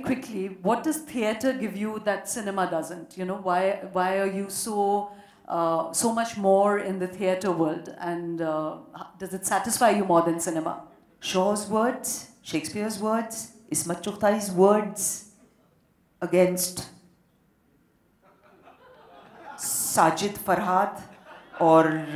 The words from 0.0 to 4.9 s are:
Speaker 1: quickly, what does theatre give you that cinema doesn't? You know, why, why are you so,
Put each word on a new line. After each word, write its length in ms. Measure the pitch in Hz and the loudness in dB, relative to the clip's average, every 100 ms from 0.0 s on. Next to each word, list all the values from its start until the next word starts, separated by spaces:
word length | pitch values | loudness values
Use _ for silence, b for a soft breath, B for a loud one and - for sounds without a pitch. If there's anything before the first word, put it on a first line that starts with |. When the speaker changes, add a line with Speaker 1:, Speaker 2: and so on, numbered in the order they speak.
Speaker 1:
quickly, 560 | 254 262 - 208 196 190 | -2 -4 -4 -6 -6 -4
what 240 | 180 240 | 0 0
does 140 | 311 302 | 0 -4
theatre 560 | - 247 214 220 269 | -4 -2 -2 0 -2
give 200 | 262 214 | -2 -4
you 280 | 185 214 214 | -4 -6 -2
that 240 | 208 196 - | -2 -2 -4
cinema 400 | 240 202 196 180 | -6 -4 -2 0
doesn't? 460 | 165 151 180 - - | -2 -4 -10 -12 -8
You 80 | |
know, 120 | 185 202 | -6 -4
why, 440 | 185 180 190 196 - | 0 2 2 -2 -4
why 260 | 185 180 196 | -2 0 2
are 80 | 196 | 0
you 240 | 190 196 | -2 -4
so, 600 | - 233 208 202 | -6 -4 0 2